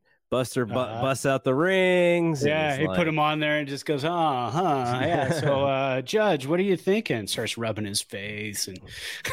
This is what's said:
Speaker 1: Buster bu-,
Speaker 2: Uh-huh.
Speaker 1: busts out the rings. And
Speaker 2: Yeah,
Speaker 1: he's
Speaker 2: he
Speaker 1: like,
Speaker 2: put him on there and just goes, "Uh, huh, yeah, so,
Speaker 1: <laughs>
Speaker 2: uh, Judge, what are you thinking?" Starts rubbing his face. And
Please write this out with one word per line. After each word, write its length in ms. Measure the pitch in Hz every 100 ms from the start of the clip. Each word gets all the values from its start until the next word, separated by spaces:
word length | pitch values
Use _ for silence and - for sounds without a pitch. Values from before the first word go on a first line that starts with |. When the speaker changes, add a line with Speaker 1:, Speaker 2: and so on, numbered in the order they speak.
| _ _ _
Speaker 1:
Buster 340 | 120 127 - 117
bu-, 80 |
Speaker 2:
Uh-huh. 280 | 127 127 113
Speaker 1:
busts 220 | 127 131 143
out 160 | 135
the 100 | 135
rings. 880 | 131 175 190 185 180 175 175 170 151
And 80 | 135
Speaker 2:
Yeah, 220 | 151 151
Speaker 1:
he's 80 | 135
Speaker 2:
he 80 | 156
Speaker 1:
like, 100 | 185
Speaker 2:
put 100 | 160
him 120 | 156
on 200 | 151 151
there 200 | 151 151
and 80 | 143
just 180 | 139 -
goes, 180 | 147
"Uh, 460 | 151 175 160 131 120
huh, 500 | 131 185 139 123 123
yeah, 380 | 139 170 131 143
so, 260 | 143 139 139
Speaker 1:
<laughs> 20 |
Speaker 2:
uh, 340 | 135 135 131
Judge, 460 | 127 214 214 156 131
what 120 | 175
are 40 |
you 120 | 196 175
thinking?" 520 | - 208 214 127 98
Starts 320 | - 110 -
rubbing 260 | 113 107 104
his 160 | 101
face. 640 | - 110 101 107 107 101 -
And 120 | - - - - - -